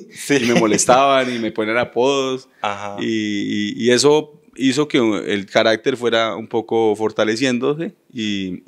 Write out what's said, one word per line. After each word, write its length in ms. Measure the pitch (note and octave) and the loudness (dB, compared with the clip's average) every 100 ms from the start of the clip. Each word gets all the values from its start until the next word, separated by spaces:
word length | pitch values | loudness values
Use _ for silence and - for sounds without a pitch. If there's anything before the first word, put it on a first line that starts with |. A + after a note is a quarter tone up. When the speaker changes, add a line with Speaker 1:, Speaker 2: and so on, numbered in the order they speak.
| - | -2
Speaker 1:
Sí. 240 | - - C#3 | -10 0 2
Speaker 2:
y 80 | A#2+ | 4
me 80 | |
molestaban 800 | A#2+ A2 G#2 - B2+ C#3 C3+ B2 | 2 2 2 4 4 6 2 0
y 60 | A#2+ | -4
me 100 | A2 | -6
ponían 280 | A2 G#2+ A#2 | -4 -2 -2
apodos. 720 | A#2+ A#2 C3 C#3 C3 B2+ - _ | -2 0 0 0 -2 -6 -10 _
Speaker 1:
Ajá. 360 | G#2 G2+ G2+ G#2 | -6 -6 -8 -6
Speaker 2:
Y, 760 | A#2 A2 G#2 G#2 G#2+ G#2+ G#2 - | -4 -2 -2 -4 -4 -4 -4 -2
y, 80 | A2+ | 2
y 40 | |
eso 480 | A#2+ C#3 D3+ D3+ - _ | 4 4 2 -2 -14 _
hizo 320 | - C3 C3 D3 | -2 -2 0 0
que 120 | D3 | 0
el 480 | A2+ G2 - G2+ G2 | 0 -2 -2 -4 0
carácter 500 | A2+ A2+ A2 C#3 A#2+ | 2 2 2 -2 -2
fuera 400 | A#2+ A2+ A2 G2 | 0 0 0 -4
un 100 | A2 | -6
poco 480 | A#2 - A2+ A2+ | -6 -2 0 2
fortaleciéndose 1000 | G#2 G#2+ A#2 G#2+ A2+ C3+ A#2+ C3+ D3+ E3+ - _ | 0 -2 0 0 0 0 0 -2 -2 -6 -12 _
y, 500 | B2 G#2+ G2 F#2+ F2+ | -6 -4 -4 -6 -8